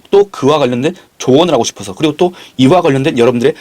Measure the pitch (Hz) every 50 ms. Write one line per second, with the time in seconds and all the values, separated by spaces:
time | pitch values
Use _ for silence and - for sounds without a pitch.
0 | _ _ - 135 202 196 - - 131 131 - 147 139 123 123 120 135 170 185 -
1 | - _ _ - - 131 127 147 180 175 147 117 110 - - - 98 98 95 -
2 | 151 151 147 - 180 180 180 - - - _ - 131 131 175 180 175 156 135 135
3 | 135 160 147 120 117 127 120 120 120 147 - -